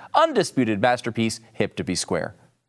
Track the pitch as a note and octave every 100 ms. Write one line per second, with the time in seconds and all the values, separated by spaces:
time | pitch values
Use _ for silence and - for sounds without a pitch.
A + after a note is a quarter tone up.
0 | - - E4 B3 E3+ - A#2 G#2 B2 B2
1 | - A2+ A2+ - - - G2+ - F2+ F2
2 | - F2 - - _ _